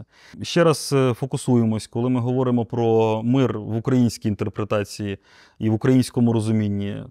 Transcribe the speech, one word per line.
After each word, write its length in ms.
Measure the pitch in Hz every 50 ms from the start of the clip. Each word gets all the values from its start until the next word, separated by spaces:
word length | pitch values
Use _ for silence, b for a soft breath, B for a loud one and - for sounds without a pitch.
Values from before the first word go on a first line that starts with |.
| - B B B B B B -
Ще 220 | 101 - - 175 170
раз, 260 | 165 143 - - - 139
е, 200 | 135 131 127 117
фокусуємось, 760 | - 139 131 - 135 - - 123 120 113 110 110 107 -
коли 220 | - - 120 120 127
ми 100 | 127 127
говоримо 460 | 117 127 127 131 127 123 123 120 113
про 560 | - - 120 117 113 113 113 113 110 110 110 113
мир 360 | 117 127 139 131 113 107 107
в 180 | 104 101 107
українській 520 | 117 107 135 131 127 120 113 - - - 110
інтерпретації 880 | 101 - - 107 - - 107 - 110 104 101 - - - 104 101 98 - b b b b b b b b
і 100 | 107 110
в 40 | 110
українському 600 | 107 - 131 131 127 120 - - 131 120 117 117
розумінні. 680 | 113 104 110 110 107 104 104 101 101 101 101 104 107 107 -